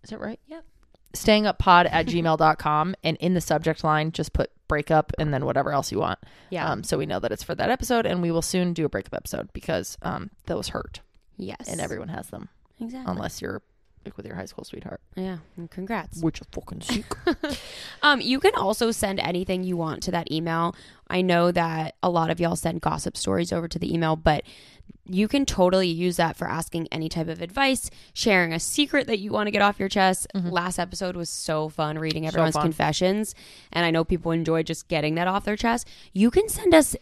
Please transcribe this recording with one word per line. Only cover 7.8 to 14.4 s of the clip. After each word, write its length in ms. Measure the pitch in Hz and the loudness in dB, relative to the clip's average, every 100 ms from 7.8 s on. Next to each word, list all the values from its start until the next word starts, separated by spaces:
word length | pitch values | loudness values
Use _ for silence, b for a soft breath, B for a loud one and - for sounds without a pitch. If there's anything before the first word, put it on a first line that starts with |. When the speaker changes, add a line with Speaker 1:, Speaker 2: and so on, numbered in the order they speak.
| 233 240 | 0 0
Speaker 1:
and 160 | 226 180 | 2 0
we 100 | 175 | 0
will 120 | 165 | 0
soon 320 | 160 185 180 | 0 0 0
do 100 | 165 | 0
a 40 | 151 | -2
breakup 240 | - - | -2 -6
episode 360 | - - - - | -8 -6 -8 -8
because, 420 | - - 95 - - | -10 -4 -4 -4 -8
um, 280 | 180 - 202 _ | -8 -8 -10 _
those 240 | - 165 - | -6 -6 -4
hurt. 320 | - - - - _ _ - | -8 -8 -14 -20 _ _ -14
Speaker 2:
Yes. 280 | 185 - - | -12 -12 -10
Speaker 1:
And 140 | - | -6
everyone 280 | - - - | -6 -6 -8
has 200 | - - | -10 -12
them. 220 | - - _ _ _ | -16 -16 _ _ _
Speaker 2:
Exactly. 320 | 226 254 254 | -12 -10 -8
Speaker 1:
Unless 300 | 92 - - | -6 -6 -8
you're, 220 | - 101 _ _ _ _ | -10 -10 _ _ _ _
like, 140 | - - | -18 -16
with 80 | - | -14
your 100 | |
high 80 | - | -12